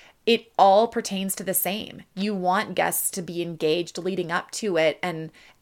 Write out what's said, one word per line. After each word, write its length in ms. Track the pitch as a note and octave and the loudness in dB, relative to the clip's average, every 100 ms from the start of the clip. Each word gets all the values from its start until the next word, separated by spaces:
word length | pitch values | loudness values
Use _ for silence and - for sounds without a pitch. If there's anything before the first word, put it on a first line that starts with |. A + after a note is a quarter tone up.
| - _ | -20 _
it 280 | - A#3 - - | 0 2 2 4
all 320 | G3 G3 A#3 | 6 6 4
pertains 460 | A#3 G#3 G3 F#3+ | 0 -4 -4 -4
to 100 | - | -6
the 100 | F#3+ | -4
same. 500 | F3+ F3+ G#3 - - - | -2 -2 -4 -8 -16 -12
You 220 | - G#3 G3 | -6 -4 0
want 400 | F3+ F#3+ G#3+ F3+ | 0 0 0 0
guests 340 | E3+ - - | 0 0 -4
to 120 | - | -6
be 180 | E3+ E3+ | -6 -6
engaged 560 | E3+ D#3+ D#3 F3 E3+ - | -6 -2 0 0 -2 -6
leading 340 | F3 F#3 E3 | -4 -4 -2
up 200 | F3 - | -4 -4
to 260 | - G#3+ E3+ | -6 0 2
it 220 | D#3+ C#3 | 2 2
and, 300 | F3+ D#3+ D#3+ - - _ | -4 -6 -10 -14 -20 _